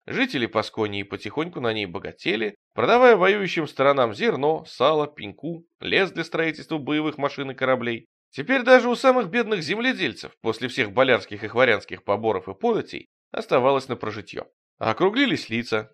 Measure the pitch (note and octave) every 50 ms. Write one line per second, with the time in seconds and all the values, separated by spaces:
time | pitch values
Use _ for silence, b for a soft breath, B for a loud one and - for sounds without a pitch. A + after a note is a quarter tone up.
0 | _ - B2 G3 C4+ B3+ - C#3 A#2 G#2 - A2 G#2 - - - G#2+ G#2 G2+ G2+
1 | G2 G2+ A2 G2+ - G#2+ - D3 D#3+ F3 F3 E3 B2+ A2+ A2 G#2+ G2+ F2+ E2+ F#2+
2 | - E2 E2 - - D#3+ G3 A3 A3+ G3+ - _ _ _ _ - A#2+ D#3 A3 B3
3 | B3+ B3 A3+ F3+ F3+ F#3+ G3+ G#3 G3 E3+ - F3 D3+ C3+ - - C3+ C#3 C#3 C#3
4 | B2 A2+ G2+ A#2+ G#3 A#3 F3+ B2+ C#3 D3+ D#3+ D#3 - - - - B2 D3 D#3+ D3+
5 | D3 D3 D3 - G#2 G2+ F#2+ - - D#3+ E3+ E3 - _ _ _ F2+ F2+ G2+ E3+
6 | G3 E3+ - E3+ D#3+ - - D#3+ E3 D#3+ D#3 - C#3 - E3 D#3 B2+ C3+ D3+ D3+
7 | D3+ D3+ C#3+ - C#3 C3+ - - C#3+ C3+ B2+ - C3+ C3 C3 A#2+ A#2+ A#2+ A#2 A2+
8 | - _ _ _ _ _ - B2 - G3 C4+ C4+ A#3 C4 B3+ B3+ A3 B3 A#3+ A#3
9 | - C4 B3+ B3+ G#3+ E3 E3+ A#3+ A3+ G#3 A3 F#3 D3 B2+ G3 A3 A#3+ C4 A#3 G3+
10 | F3+ B2 F#2+ - - - - _ - A2+ G#2+ - B2+ B2 - - A#2 G2+ F#2+ A#2+
11 | C3 C3 A#2+ G#2 - - G#2 G2+ A2 G#2 G#2 A#2 C3 B2 G#2+ G2 - - F#2 F#2+
12 | - - G2+ G#2+ A2 A2 G#2 F#2 - F#2+ G2 - - A#3+ A3+ E3+ - - - -
13 | - _ _ _ _ _ - - A3 - E3+ C3+ B2 C3+ C#3 C3+ C3 - B2 -
14 | - G#2+ G#2 G#2+ F#2+ - - - - - _ _ _ _ _ _ - A2+ A2 -
15 | D#3+ F#3+ G#3+ C4 C#4+ B3 E3 - - - A2+ A#2 A#2 - A2 G#2+ G#2+ -